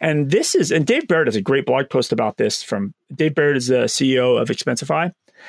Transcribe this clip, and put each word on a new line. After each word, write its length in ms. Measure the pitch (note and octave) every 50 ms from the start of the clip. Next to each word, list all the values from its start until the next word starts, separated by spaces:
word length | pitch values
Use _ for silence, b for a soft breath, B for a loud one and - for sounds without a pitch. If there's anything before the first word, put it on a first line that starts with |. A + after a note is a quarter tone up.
And 300 | - D#3+ D3+ D3 C#3+ C3+
this 240 | F3+ B3+ D#4+ - -
is, 160 | F4+ F4 -
and 160 | D#3+ D#3+ C#3
Dave 220 | D3+ B3 D#4+ D4+ -
Barrett 200 | E3+ D#3+ D3+ A#2+
has 80 | G#2+
a 40 | G#2
great 260 | F#2+ C#3 C3+ C#3 C3
blog 220 | B2 B2+ C3+ C3+ -
post 240 | - B2+ A#2+ -
about 240 | A#2+ A2+ A2+ G#2+ -
this 260 | - G#2 G#2+ - -
from, 320 | - - A2+ G2 G2+ - - _ _ - C#3
Dave 200 | - D#3 D#3 C#3+
Barrett 220 | D#3+ D3 D3 C#3
is 120 | B2+ A#2+ B2+
the 200 | B2+ B2 A2+ A2+
C 260 | - - C3+ C3 C3
E 60 | B2+
O 140 | B2 B2 B2
of 140 | A#2 A#2+ A#2+
Expensify. 640 | A2+ - - C3 B2 - C#3 - D3+ D#3+ F3 F3+ - _ B B B B B